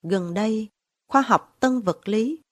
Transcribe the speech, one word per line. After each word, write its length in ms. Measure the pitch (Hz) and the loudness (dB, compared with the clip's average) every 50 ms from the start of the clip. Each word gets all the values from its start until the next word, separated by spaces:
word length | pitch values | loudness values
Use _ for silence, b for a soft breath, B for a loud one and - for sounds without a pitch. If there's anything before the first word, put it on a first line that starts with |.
Gần 320 | - 165 185 190 180 175 170 | -4 -2 -2 -2 -2 -4 -4
đây, 340 | 196 214 220 220 220 220 208 _ _ _ _ _ _ _ | -2 -2 -2 -2 -4 -6 -8 _ _ _ _ _ _ _
khoa 140 | _ - 277 | _ 2 2
học 360 | 269 - 226 - - _ _ _ | 4 4 2 2 2 _ _ _
tân 220 | - 262 254 254 | 0 0 0 0
vật 260 | 208 185 175 175 _ | 0 -2 -4 -4 _
lý 320 | 196 208 220 226 262 320 320 _ _ | -2 -2 0 0 -2 -4 -8 _ _